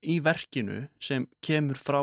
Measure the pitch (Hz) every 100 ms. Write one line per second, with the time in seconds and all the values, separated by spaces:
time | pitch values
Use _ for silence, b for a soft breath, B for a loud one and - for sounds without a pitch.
0 | 156 170 151 165 - 131 101 101 139 _
1 | - 135 131 _ - 156 147 135 - 143